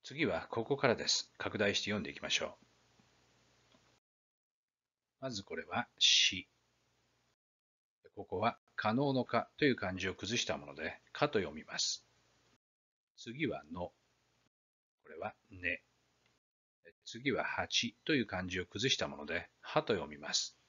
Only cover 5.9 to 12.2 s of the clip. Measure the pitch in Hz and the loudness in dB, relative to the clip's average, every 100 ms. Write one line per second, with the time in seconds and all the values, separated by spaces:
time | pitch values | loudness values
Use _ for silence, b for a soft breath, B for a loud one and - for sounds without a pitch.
5.9 | _ - - - 92 - _ _ _ _ | _ 6 8 6 2 -8 _ _ _ _
6.9 | _ _ _ _ _ _ _ _ _ _ | _ _ _ _ _ _ _ _ _ _
7.9 | _ - - 98 92 110 - _ - 107 | _ -20 -14 -6 0 0 -2 _ 0 2
8.9 | 113 143 131 120 117 - - 147 117 95 | 4 2 2 2 0 -2 2 4 4 -2
9.9 | 92 95 92 101 117 - - 71 71 80 | -4 -4 -4 -2 -2 0 -4 -6 -8 -6
10.9 | - _ - 147 110 87 76 - - - | -8 _ -2 0 2 -2 -6 -10 -4 -2
11.9 | - _ _ | -4 _ _